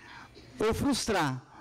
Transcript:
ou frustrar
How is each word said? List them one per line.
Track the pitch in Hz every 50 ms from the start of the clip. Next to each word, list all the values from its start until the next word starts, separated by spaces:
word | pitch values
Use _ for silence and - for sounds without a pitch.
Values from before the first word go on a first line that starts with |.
| - - - - - - - - - - -
ou | - 214 220 220
frustrar | - - 277 262 - - - 208 185 156 139 131 127 - - - -